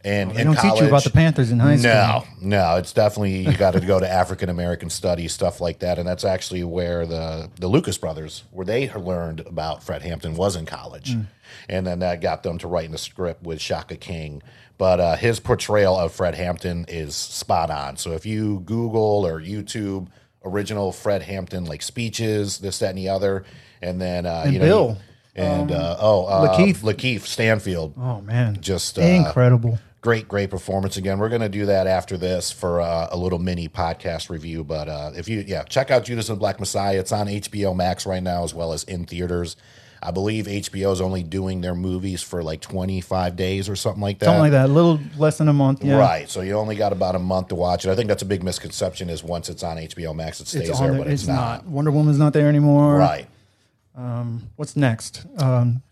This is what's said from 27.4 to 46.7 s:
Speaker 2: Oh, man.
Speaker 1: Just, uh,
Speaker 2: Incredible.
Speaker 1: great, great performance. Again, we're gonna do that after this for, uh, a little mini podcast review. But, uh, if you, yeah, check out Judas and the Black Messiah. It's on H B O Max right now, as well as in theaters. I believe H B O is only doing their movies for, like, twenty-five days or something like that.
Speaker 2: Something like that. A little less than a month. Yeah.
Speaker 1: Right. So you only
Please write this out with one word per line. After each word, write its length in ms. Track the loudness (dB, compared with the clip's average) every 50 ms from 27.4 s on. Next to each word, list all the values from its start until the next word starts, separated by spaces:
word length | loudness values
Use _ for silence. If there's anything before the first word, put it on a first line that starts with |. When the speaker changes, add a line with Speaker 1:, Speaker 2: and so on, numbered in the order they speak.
| 4 4 4 2 0 -4 -4 -4 -4 -6 -8 -6
Speaker 2:
Oh, 220 | -6 -6 -6 -6
man. 380 | -6 -2 0 0 2 0 -2 -4
Speaker 1:
Just, 380 | -2 -2 -2 -2 -2 -4 0 4
uh, 20 |
Speaker 2:
Incredible. 760 | 6 6 6 6 4 4 4 6 8 8 8 6 4 2 -2 -2 -6 -12 _ _
Speaker 1:
great, 260 | 0 0 0 0 0 -4
great 220 | -2 -2 -2 -2
performance. 480 | -4 -8 -6 -4 -2 -2 -2 -2 -4 -4
Again, 200 | -4 -2 -2 0
we're 120 | 0 -2
gonna 180 | 0 -2 -2 -2
do 160 | -2 -2 0
that 220 | 2 2 2 4
after 320 | 2 2 0 0 -4 -6 -4
this 320 | -2 -2 -2 -2 -4 -6
for, 300 | -8 -4 -2 0 0 0
uh, 260 | 0 0 0 -2 -2 -4
a 60 | -4
little 220 | -2 -2 -2 -2 -2
mini 320 | -2 -2 -4 -4 -6 -8
podcast 580 | -4 -4 -4 -4 -4 -6 -6 -6 -6 -6 -8 -10
review. 340 | -10 -10 -10 -8 -8 -8
But, 260 | -6 -6 -6 -6 -6 -8
uh, 220 | -8 -8 -10 -10 -10
if 100 | -10 -6
you, 160 | -6 -6 -6 -4
yeah, 160 | -6 -6 -6
check 280 | -6 -2 -2 -2 2 4
out 140 | 2 2 2
Judas 240 | 0 -4 -4 -4 -4
and 80 | -2
the 40 | -2
Black 200 | -2 -2 -2 -4
Messiah. 380 | -6 -4 -2 -2 0 0 0 0
It's 140 | 0 -2
on 160 | -2 -2 -2 -2
H 220 | -4 -6 -8 -8
B 140 | -6 -2 -2
O 80 | 0
Max 320 | 0 0 0 0 -2 -2 -4
right 180 | -4 -4 -4
now, 220 | -2 -2 -2 -2 -4
as 80 | -4
well 220 | -6 -6 -6 -4 -4
as 100 | -6 -8
in 220 | -8 -8 -8 -8
theaters. 500 | -8 -6 -6 -4 -2 -2 -2 -4 -6 -8 _ _ -20 -20 -20 -20 -20 -18 -10
I 80 | -8 -6
believe 360 | -4 -2 -2 -2 -2 -2 -4
H 240 | -4 -6 -6 -6 -6
B 140 | -6 0 0
O 80 | 0
is 80 | 2 2
only 220 | 0 -2 -2 -4
doing 400 | -4 -4 -4 -4 -2 -2 -4 -4
their 120 | -4 -4 -4
movies 480 | -2 -2 -2 -4 -4 -4 -4 -6 -6
for, 200 | -8 -6 -6 -6
like, 180 | -4 -4 -6 -8
twenty-five 760 | -10 -8 -6 -4 -4 -2 -4 -4 -4 -2 -2 -2 -2 -2 -2
days 320 | -4 -4 -2 -2 -4 -4 -4
or 60 | -6
something 280 | -4 -4 -4 -4 -2
like 160 | -4 -4 -4 2
that. 80 | 2
Speaker 2:
Something 160 | 4 6 6
like 100 | 6 6
that. 140 | 6 6 6
A 60 | 6
little 280 | 6 6 6 6 4 2 -2 -8 -2
less 220 | 0 0 0 2 4
than 100 | 4 4
a 60 | 6
month. 280 | 6 4 4 2 2
Yeah. 140 | 2 4 6
Speaker 1:
Right. 320 | 6 6 6 4 0 -4 -6
So 140 | -6 -6
you 100 | -4 -2
only 240 | 0 -2 0 -2